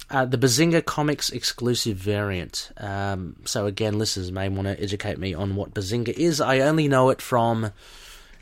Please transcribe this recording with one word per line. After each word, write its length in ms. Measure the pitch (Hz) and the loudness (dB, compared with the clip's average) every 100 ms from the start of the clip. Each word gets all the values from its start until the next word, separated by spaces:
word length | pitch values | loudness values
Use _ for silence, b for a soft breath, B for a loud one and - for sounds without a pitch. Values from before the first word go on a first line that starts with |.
| - | -4
Uh, 140 | 135 | -2
the 140 | 127 127 | 0 2
Bazinga 480 | 127 120 170 165 - | 4 4 4 4 2
Comics 460 | - 147 139 - | 0 0 0 -4
exclusive 680 | 120 - - 120 117 117 95 | -4 -4 -2 0 0 0 -2
variant. 720 | 98 104 104 92 76 - - - | -2 -2 0 -4 -6 -8 -10 -10
Um, 600 | 104 98 101 95 87 - | -8 -4 -4 -4 -6 -10
so 220 | - - 101 | -6 -2 -2
again, 320 | 101 110 104 | 0 0 0
listeners 340 | 110 98 90 | 0 -2 -4
may 160 | 92 95 | -4 -2
wanna 300 | 98 98 98 | -2 -2 -2
educate 380 | 101 101 104 87 | -4 -4 -4 -4
me 160 | 95 | -4
on 220 | 82 98 98 | -4 -2 -2
what 180 | 98 | -4
Bazinga 360 | - 95 120 117 | -6 -4 -2 -2
is. 300 | 113 170 147 | 0 0 2
I 200 | 127 131 | 2 4
only 280 | 139 160 147 | 4 4 4
know 220 | 131 131 | 6 6
it 120 | 127 | 4
from, 520 | - 123 117 113 107 - B B B B B B | 2 2 4 2 -2 -6 B B B B B B